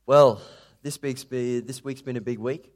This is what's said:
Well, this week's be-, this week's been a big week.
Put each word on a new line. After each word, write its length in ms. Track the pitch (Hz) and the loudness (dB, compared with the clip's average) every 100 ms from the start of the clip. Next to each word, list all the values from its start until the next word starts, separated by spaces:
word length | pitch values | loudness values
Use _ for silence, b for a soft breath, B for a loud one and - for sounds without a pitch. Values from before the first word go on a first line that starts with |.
| - | 4
Well, 360 | 143 139 101 B B B B | 6 6 4 B B B B
this 200 | 143 - | -12 -8
week's 240 | 143 127 - | -8 -8 -8
be-, 340 | 127 123 123 | -6 -4 -4
this 240 | 120 127 | -6 -10
week's 180 | 139 135 | -12 -12
been 140 | 135 123 | -10 -8
a 60 | |
big 180 | 107 117 | -6 -6
week. 320 | 117 156 - | -6 -8 -12